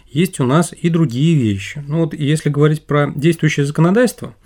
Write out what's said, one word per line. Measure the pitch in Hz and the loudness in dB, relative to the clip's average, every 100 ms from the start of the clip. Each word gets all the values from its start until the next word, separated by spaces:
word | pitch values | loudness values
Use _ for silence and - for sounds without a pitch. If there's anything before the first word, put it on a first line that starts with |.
| _ | _
есть | 139 185 - | -2 -2 0
у | 127 | 2
нас | 151 175 - | 2 0 -2
и | 170 | -2
другие | 165 160 117 160 160 | 0 0 0 2 2
вещи. | 110 101 98 147 143 | 0 -2 -6 -14 -6
Ну | 160 | -4
вот, | 160 | -4
если | - 139 156 - | -4 -2 -2 -2
говорить | 143 151 151 - | 0 2 0 -2
про | 147 143 | -2 0
действующее | - 151 165 156 - 143 | 0 0 2 0 0 -2
законодательство, | 147 160 202 247 - - - | 2 2 4 2 -2 -14 -16